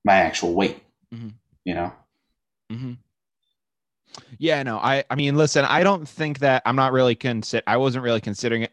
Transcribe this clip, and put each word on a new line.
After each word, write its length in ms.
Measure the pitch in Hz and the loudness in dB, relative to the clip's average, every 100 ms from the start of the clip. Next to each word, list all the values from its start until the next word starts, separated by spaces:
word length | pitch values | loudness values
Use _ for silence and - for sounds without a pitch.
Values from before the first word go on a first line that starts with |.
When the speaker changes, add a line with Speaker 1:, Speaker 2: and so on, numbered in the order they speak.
Speaker 1:
my 120 | 104 95 | 2 4
actual 380 | 85 - 87 | 4 0 -2
weight, 280 | 87 101 - _ _ - | 0 0 -2 _ _ -20
Speaker 2:
Mm-hmm. 140 | 113 113 107 _ _ | -16 -16 -18 _ _
Speaker 1:
you 120 | 90 85 | -8 -6
know? 160 | 85 - _ _ _ _ _ _ - | -6 -10 _ _ _ _ _ _ -14
Speaker 2:
Mm-hmm. 220 | 113 127 123 _ _ _ _ _ _ _ _ _ _ _ - - 120 | -12 -10 -14 _ _ _ _ _ _ _ _ _ _ _ -20 -20 -6
Yeah, 260 | 160 147 | -2 0
no, 140 | 131 110 | -2 -2
I, 260 | 120 139 - | 0 0 0
I 40 | |
mean, 220 | 135 139 147 | -2 0 2
listen, 280 | 151 151 | 4 2
I 200 | 139 151 | 2 4
don't 240 | 190 190 151 | 2 0 -4
think 320 | - 151 139 | -6 -6 0
that, 220 | 139 127 - | 2 2 2
I'm 80 | |
not 180 | 131 131 | 2 2
really 220 | 131 127 | 4 2
consi-, 480 | 113 131 113 - 117 - | 2 -2 -4 -4 -4 0
I 80 | 117 | 2
wasn't 260 | 135 127 | 2 0
really 180 | 123 113 | -2 -2
considering 420 | 110 101 123 113 | -4 -4 -2 -2
it 100 | 113 | -4